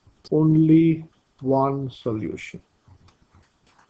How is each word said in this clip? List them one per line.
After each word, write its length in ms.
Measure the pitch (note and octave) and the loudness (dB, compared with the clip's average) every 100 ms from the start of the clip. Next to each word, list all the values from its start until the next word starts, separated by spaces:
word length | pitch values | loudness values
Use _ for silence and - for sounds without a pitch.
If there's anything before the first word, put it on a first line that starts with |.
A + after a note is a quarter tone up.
| _ _ - | _ _ -4
only 760 | D#3 D#3 D#3 D#3+ D#3+ E3 D#3+ D#3+ _ _ _ | 0 2 4 4 4 4 0 -8 _ _ _
one 480 | C3 C3+ C#3 C#3 C3 | -4 -2 -2 -4 -10
solution. 720 | - B2+ A2 F2+ - - F2+ _ _ _ _ _ _ _ _ _ _ _ _ | -10 -8 -6 -8 -12 -16 -20 _ _ _ _ _ _ _ _ _ _ _ _